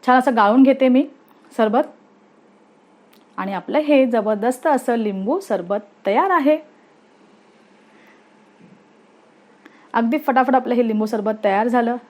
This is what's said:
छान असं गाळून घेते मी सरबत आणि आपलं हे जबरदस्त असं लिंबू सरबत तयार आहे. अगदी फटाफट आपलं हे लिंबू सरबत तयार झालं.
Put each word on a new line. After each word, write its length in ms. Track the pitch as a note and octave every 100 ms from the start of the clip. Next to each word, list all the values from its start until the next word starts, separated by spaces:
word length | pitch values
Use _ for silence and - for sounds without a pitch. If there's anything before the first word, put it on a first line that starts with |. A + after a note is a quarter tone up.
| -
छान 120 | B3+
असं 180 | B3+ A3+
गाळून 260 | G3+ A#3+
घेते 260 | C4+ C4+ C4
मी 180 | B3+ D#4+ - _ _ _ -
सरबत 260 | A3 A#3 D#4 - _ _ _ _ _ _ _ _ _ _ _ _ _ -
आणि 160 | F#3+
आपलं 260 | F#3+ - D4
हे 280 | D4+ C#4+ C4
जबरदस्त 600 | A#3 G#3 G#3+ A3+ B3+ E4
असं 280 | C4 B3+
लिंबू 460 | A#3 G#3+ G3 F#3+ E4+
सरबत 680 | G4 G#3 E3+ G3+ - _ -
तयार 240 | A3 F#4+
आहे. 280 | F4+ C#4 D#4 - _ _ _ _ _ _ _ _ _ _ _ _ _ _ _ _ _ _ _ - - _ _ _ _ _ _ _ _ - _ _
अगदी 240 | - A#3 C#4+
फटाफट 360 | - C4 B3+
आपलं 200 | B3+ B3+
हे 140 | A#3+ A#3
लिंबू 180 | G#3+ G#3+
सरबत 260 | A3+ G#3 G#3+
तयार 240 | C4+ C#4+ A#3
झालं. 280 | A#3+ A#3 A#3+ -